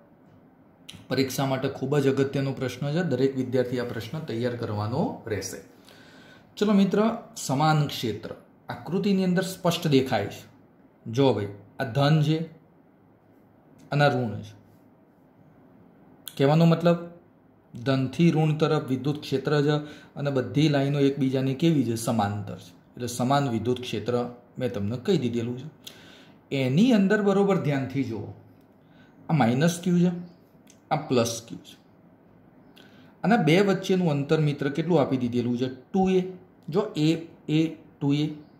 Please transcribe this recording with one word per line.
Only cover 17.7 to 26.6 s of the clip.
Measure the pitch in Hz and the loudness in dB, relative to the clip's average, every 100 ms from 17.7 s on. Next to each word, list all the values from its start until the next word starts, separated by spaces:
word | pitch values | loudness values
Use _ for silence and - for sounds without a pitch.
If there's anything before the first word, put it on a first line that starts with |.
| 123 | -8
ધનથી | 120 131 131 - 170 | -2 0 -2 2 4
ઋણ | 151 156 151 | 4 2 2
તરફ | 151 151 - | 0 0 -2
વિદ્યુત | 127 135 147 | -4 -4 -6
ક્ષેત્ર | - 135 - 147 | -4 -4 0 0
છે | 143 147 147 - - - | 2 0 -4 -16 -18 -8
અને | 143 | -4
બધી | 135 110 117 156 | -2 0 2 2
લાઈનો | 139 139 143 | 2 0 2
એકબીજાની | 139 139 131 131 135 135 | 2 2 -2 0 -2 2
કેવી | 165 151 | 2 2
છે? | 113 113 | 0 -2
સમાંતર | - 113 101 104 104 - | -2 0 0 -2 -8 -12
છે. | - - _ - | -16 -20 _ -10
એટલે | 120 | -8
સમાન | - 127 143 139 | -4 0 2 0
વિદ્યુત | 113 113 127 | -2 -2 -4
ક્ષેત્ર | - 110 101 120 120 - - - | -4 -6 -2 -2 -4 -10 -18 -6
મેં | 127 | -6
તમને | 101 101 120 | -4 -6 -4
કહી | - 175 | 0 0
દીધેલું | 120 120 117 123 | 0 -4 -4 -8
છે. | 156 - - - - - - - - | -12 -18 -20 -20 -20 -20 -20 -20 -8
એની | 139 | -2